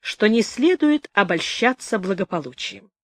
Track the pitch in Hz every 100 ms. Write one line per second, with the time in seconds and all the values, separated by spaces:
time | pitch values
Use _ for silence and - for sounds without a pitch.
0 | - - 214 226 214 - 302 370 302 294
1 | - - 190 170 - - 233 254 - 220
2 | 185 185 190 175 131 127 - 101 _ _